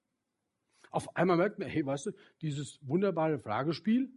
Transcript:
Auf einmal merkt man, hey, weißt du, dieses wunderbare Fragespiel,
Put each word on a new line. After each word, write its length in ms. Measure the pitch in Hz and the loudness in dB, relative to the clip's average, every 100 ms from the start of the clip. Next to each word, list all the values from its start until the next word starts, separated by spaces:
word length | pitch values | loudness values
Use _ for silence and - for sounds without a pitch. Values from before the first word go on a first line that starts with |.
| _ _ _ _ _ _ _ _ - | _ _ _ _ _ _ _ _ -6
Auf 260 | 165 - - | -6 -2 2
einmal 220 | 185 170 | 4 4
merkt 220 | 202 - | 2 0
man, 100 | 139 | -4
hey, 160 | 156 135 | -2 -2
weißt 220 | 139 214 | -2 -6
du, 40 | - - _ | -10 -14 _
dieses 380 | 156 143 139 - | -6 -6 -8 -10
wunderbare 560 | 131 175 196 165 160 143 | -2 0 2 2 0 0
Fragespiel, 760 | 117 107 151 147 214 247 269 | -2 -2 -2 -2 0 2 0